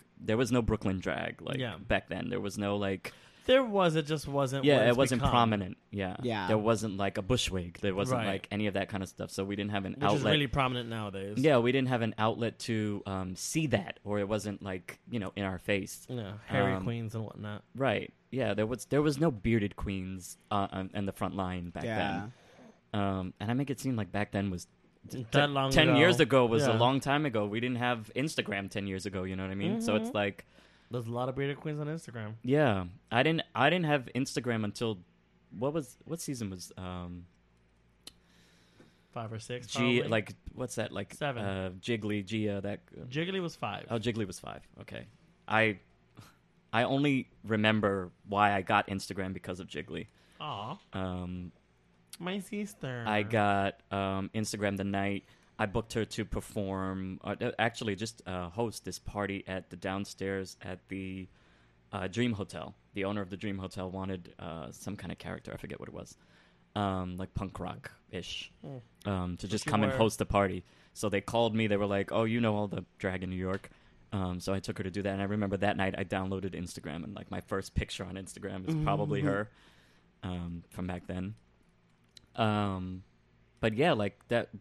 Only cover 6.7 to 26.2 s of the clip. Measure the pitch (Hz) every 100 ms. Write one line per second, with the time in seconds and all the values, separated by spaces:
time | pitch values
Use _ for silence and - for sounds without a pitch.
6.7 | 110 110 95 98 110 92 123 - 92 87
7.7 | 82 101 92 123 123 104 98 - 101 107
8.7 | 95 95 98 92 - 92 - 98 101 101
9.7 | 104 95 - 101 107 107 151 139 143 131
10.7 | 123 117 113 104 95 98 107 151 127 120
11.7 | 135 127 123 113 - 110 113 113 - -
12.7 | 110 107 101 101 95 92 92 - 160 156
13.7 | 113 92 - 101 104 98 107 104 101 98
14.7 | 95 - - - 120 95 - 98 90 -
15.7 | 101 - - - 123 101 104 - 131 98
16.7 | 95 95 117 113 113 107 - 104 104 -
17.7 | 120 135 101 - - - 131 110 101 110
18.7 | 123 - 139 151 135 160 110 117 113 101
19.7 | - 104 95 92 92 87 - - 104 98
20.7 | 95 95 101 98 - 95 87 92 90 87
21.7 | 82 110 110 101 98 107 - - - -
22.7 | - - 107 98 95 92 - 104 123 139
23.7 | 131 131 117 90 98 104 98 101 90 -
24.7 | _ _ _ - 131 113 143 147 139 135
25.7 | 135 156 131 170 175